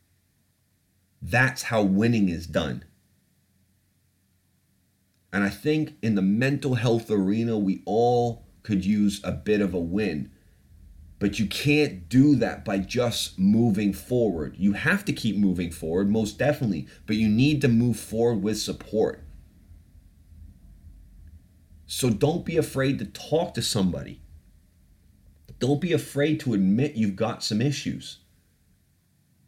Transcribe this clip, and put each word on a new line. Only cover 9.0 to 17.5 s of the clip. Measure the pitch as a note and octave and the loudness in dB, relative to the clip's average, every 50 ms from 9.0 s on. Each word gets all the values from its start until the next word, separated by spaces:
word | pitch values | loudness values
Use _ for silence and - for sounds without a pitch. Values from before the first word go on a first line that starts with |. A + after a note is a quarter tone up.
| G#2 G2+ - - - | 2 0 0 -2 -6
a | F2+ | -6
bit | F2 D#2+ - G2+ G#2 G2+ | -6 -4 -2 0 0 2
of | G2+ F#2 F2+ | 0 0 -2
a | F2+ | -2
win. | E2+ E2 F2+ G#2+ G#2+ F#2 D#2+ D2 C2 - - _ _ _ _ _ _ _ - - - - - - - - - - | -4 -2 -2 -2 -2 -2 -4 -6 -8 -10 -14 _ _ _ _ _ _ _ -20 -20 -20 -20 -20 -20 -20 -18 -8 -2
But | G2+ G2+ - - | -2 -2 0 0
you | G#2+ | -2
can't | F#2 - - - C#3+ D3 D3+ D3 - F#2 F#2 E2+ - | -2 -2 -2 2 2 4 4 2 0 -2 -10 -6 2
do | A#2+ C3 C#3 D3+ C#3+ | 4 6 6 6 6
that | A2+ A2 F#2 D2+ - - | 4 2 -2 -4 -6 -6
by | A2 G2 G2 | -4 -2 -2
just | F#2 - - B2 A#2+ - - - - - - | -2 -2 -2 0 0 0 -2 -4 -6 -6 -2
moving | - F#2+ G2+ G#2+ A#2 A#2+ A#2 F#2+ A2 G#2 G2+ F#2 | 2 4 4 4 4 4 2 2 2 2 0 -2
forward. | - - - B2+ B2 A#2 G#2 F2 D#2+ D2 C2 - | -2 -4 -2 0 2 2 0 0 -4 -8 -10 -6
You | - F#2 G2+ G2+ | -2 0 0 0
have | - - D#3 F#3+ G3 - | 0 0 0 0 0 -2
to | - C3 | -4 -6
keep | - - A2 G2 | -2 -2 -2 0
moving | G2+ G2+ F#2+ F2 F2+ F2 E2+ | 2 2 2 2 0 -4 -6
forward, | - - E2+ D#2+ E2 F#2 G2+ G2+ | -6 -8 -6 -2 0 0 2 2
most | G#2+ A2+ G#2+ G#2 - - | 2 0 0 -2 -2 -2
definitely. | B2+ C#3+ D3 - C3 G#2+ F2+ D2+ C2+ - - - - | -2 0 0 0 -2 -2 -2 -4 -6 -12 -16 -14 -6
But | - A2 | -4 0
you | G#2+ A2+ G#2+ | 0 2 2
need | G#2+ A2+ C3 D3 | 4 4 4 4